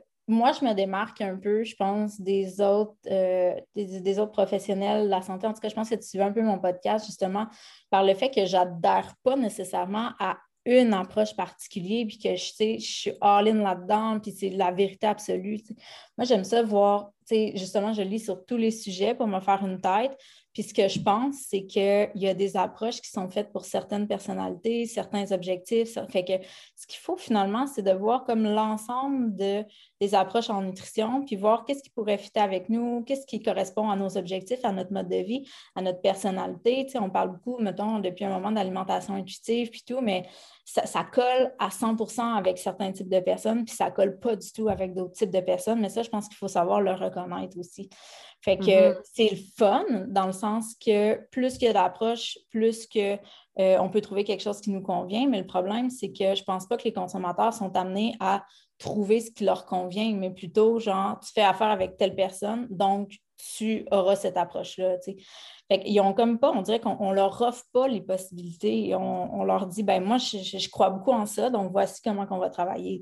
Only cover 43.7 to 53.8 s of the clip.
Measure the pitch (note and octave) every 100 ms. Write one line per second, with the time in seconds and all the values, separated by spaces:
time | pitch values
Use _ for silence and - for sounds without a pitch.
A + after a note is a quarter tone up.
43.7 | - F3+ F3+ G3 F#3+ A#3+ G#3 - - A3
44.7 | F#3 F#3 F#3 F3+ - G#3 F#3 F#3 F3+ -
45.7 | A#3 G3+ A3+ A3+ - - - G3 F#3 F3
46.7 | G#3 G3 F#3+ F#3 F#3 F3+ F3+ F#3 F3 F3
47.7 | - G3 - - - - - - F#3 G3
48.7 | F#3+ F#3 - - - A3 F#3+ - - G#3
49.7 | B3 G4+ G#3+ F#3+ G3 F#3+ F#3 G#3+ A3 A3
50.7 | - - G#3 G#3 A3+ - C4 B3+ B3+ A#3
51.7 | G#3 F3+ - A3+ A#3 - - _ A3 A3+
52.7 | A3+ - A3 G3+ G3+ - - _ - F#3+
53.7 | F#3